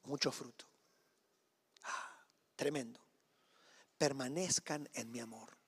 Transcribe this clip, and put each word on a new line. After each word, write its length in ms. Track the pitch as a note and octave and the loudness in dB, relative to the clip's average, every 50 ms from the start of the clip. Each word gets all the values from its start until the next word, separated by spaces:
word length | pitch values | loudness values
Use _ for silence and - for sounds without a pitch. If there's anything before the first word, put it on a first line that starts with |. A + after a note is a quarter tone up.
| - | -2
mucho 280 | B2+ C#3+ C#3 - C#3+ | -2 0 2 2 2
fruto. 360 | - - - B2 - - - - _ _ _ _ _ _ _ _ _ _ _ _ _ _ _ _ _ _ _ _ _ - - | 2 0 -8 -10 -12 -16 -20 -20 _ _ _ _ _ _ _ _ _ _ _ _ _ _ _ _ _ _ _ _ _ -14 -8
Ah, 260 | - - - - - - - - _ _ _ _ _ _ - | -6 -6 -4 -6 -8 -12 -18 -20 _ _ _ _ _ _ 2
tremendo. 400 | B2+ C#3+ D3+ D3 B2 A2+ A#2+ - - _ _ _ _ _ _ _ _ _ - - - - - - - _ _ | 2 2 4 2 -2 -4 -8 -14 -20 _ _ _ _ _ _ _ _ _ -20 -20 -20 -20 -20 -20 -20 _ _
"Permanezcan 880 | _ D#3 C#3+ C#3 C3+ C3 B2+ C#3+ E3+ F#3 F3+ - - - - D3+ D3 C#3+ - | _ 4 4 6 4 0 0 0 0 2 4 2 2 2 0 -2 -2 -2 -4
en 180 | - B2+ A#2 A2+ | -6 -6 -6 -4
mi 80 | A#2 A#2+ | -6 -8
amor". 380 | A2+ A2 A2+ A#2 A#2 - - - _ | -8 -8 -10 -14 -14 -16 -20 -20 _